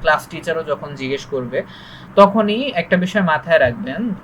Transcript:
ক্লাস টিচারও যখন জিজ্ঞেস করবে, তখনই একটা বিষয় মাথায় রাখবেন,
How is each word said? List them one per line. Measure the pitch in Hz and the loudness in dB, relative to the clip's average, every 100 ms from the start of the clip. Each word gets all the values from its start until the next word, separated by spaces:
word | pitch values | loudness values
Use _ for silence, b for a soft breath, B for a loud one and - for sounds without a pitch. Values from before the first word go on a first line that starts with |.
ক্লাস | 156 151 - | 0 0 -2
টিচারও | 160 170 165 | -8 -4 -4
যখন | 151 139 147 | -4 -6 -8
জিজ্ঞেস | 139 131 139 - | -8 -6 -6 -4
করবে, | 135 120 135 139 B B B B - | -6 -4 -4 -6 B B B B 6
তখনই | 196 208 208 220 277 | 6 6 0 0 -2
একটা | 175 170 180 | -4 0 0
বিষয় | 180 208 | 0 0
মাথায় | 180 151 165 160 | 2 0 2 4
রাখবেন, | 127 117 117 156 233 190 | 4 0 -6 -6 -6 -6